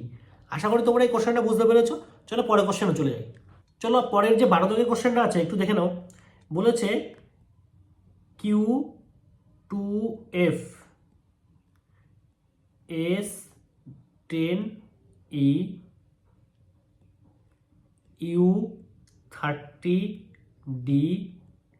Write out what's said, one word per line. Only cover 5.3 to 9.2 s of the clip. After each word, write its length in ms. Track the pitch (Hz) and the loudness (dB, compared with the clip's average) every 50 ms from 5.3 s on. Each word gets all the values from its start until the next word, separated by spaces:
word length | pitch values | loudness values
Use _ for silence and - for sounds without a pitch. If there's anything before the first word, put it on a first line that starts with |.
| - 175 | 2 0
একটু 140 | 160 - 214 | -2 0 -2
দেখে 180 | 190 190 202 208 | -2 0 0 0
নাও। 140 | 180 175 180 - - - - - - - - _ _ _ - | 0 0 -2 -4 -6 -14 -18 -20 -20 -20 -20 _ _ _ -6
বলেছে 360 | 156 180 220 240 233 - 208 196 226 302 - - - - - _ _ _ _ _ _ _ _ _ _ _ _ _ _ _ _ _ _ _ _ _ _ - | -4 2 2 2 2 2 -2 -2 -2 -4 -6 -8 -16 -20 -20 _ _ _ _ _ _ _ _ _ _ _ _ _ _ _ _ _ _ _ _ _ _ -8
কিউ 240 | - 208 208 214 214 226 254 285 - - - - - _ _ _ | -2 0 0 2 2 2 0 -2 -2 -6 -12 -20 -20 _ _ _